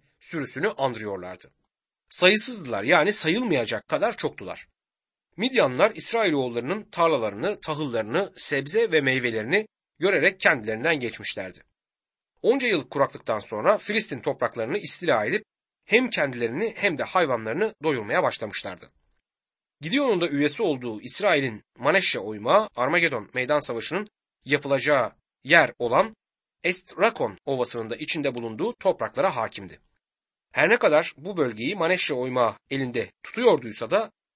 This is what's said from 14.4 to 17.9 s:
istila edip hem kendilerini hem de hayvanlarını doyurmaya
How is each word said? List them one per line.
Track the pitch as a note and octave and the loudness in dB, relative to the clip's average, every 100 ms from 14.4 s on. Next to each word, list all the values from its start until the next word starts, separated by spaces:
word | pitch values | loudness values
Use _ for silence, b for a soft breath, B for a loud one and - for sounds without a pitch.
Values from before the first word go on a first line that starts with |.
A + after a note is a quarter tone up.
| A#2 - A2+ F#3+ | -4 -2 -4 -4
istila | G3+ - E3+ B2 | -4 -4 2 2
edip | G#2+ F#3+ - _ _ _ | 2 -4 -6 _ _ _
hem | - A3 B3+ | 0 2 2
kendilerini | B3 D3 A#2+ A#2 B2+ A3 - | 0 -2 0 -4 -2 -4 -2
hem | G3+ D3+ | -2 0
de | |
hayvanlarını | A#2+ F#3 E3 A#2+ A2 B2+ G#3+ - | -2 0 2 0 -2 -2 -2 -2
doyurmaya | D3 | -2